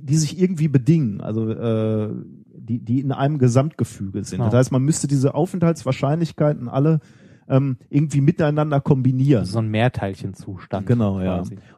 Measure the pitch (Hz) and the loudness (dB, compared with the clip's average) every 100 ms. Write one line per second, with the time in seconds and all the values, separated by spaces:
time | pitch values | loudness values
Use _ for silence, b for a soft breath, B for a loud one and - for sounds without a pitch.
0 | 139 156 147 - 180 170 160 131 117 165 | 0 0 0 2 0 2 2 2 4 4
1 | 120 98 - 110 110 110 117 110 110 110 | 2 -2 -4 -4 -4 -2 -2 0 0 0
2 | 107 120 - - - - 117 120 113 131 | -2 -6 -12 -18 -20 -14 -6 -6 -2 0
3 | 143 127 139 151 127 127 151 - 120 - | 0 0 0 2 4 4 2 -2 -6 -6
4 | 98 101 104 180 117 120 131 127 139 165 | -8 -6 -6 -2 2 2 2 2 0 0
5 | 143 139 135 147 185 185 165 165 131 131 | 0 0 0 0 -4 0 0 0 -4 -2
6 | 139 165 165 - 151 - 120 135 156 156 | -2 -2 -2 0 0 -2 -4 0 2 2
7 | b b b b b 135 139 123 - 147 | b b b b b 0 0 -4 -2 0
8 | 151 143 139 175 151 151 151 143 - 135 | 0 2 2 2 2 0 0 0 2 2
9 | 127 131 139 120 90 110 110 107 123 - | 2 2 4 2 2 -2 -2 2 0 0
10 | 98 98 98 90 - 90 - 110 95 120 | -6 -6 -10 -12 -14 -16 -8 -6 0 0
11 | 104 98 92 92 92 104 B | 2 0 -2 -2 -6 -10 B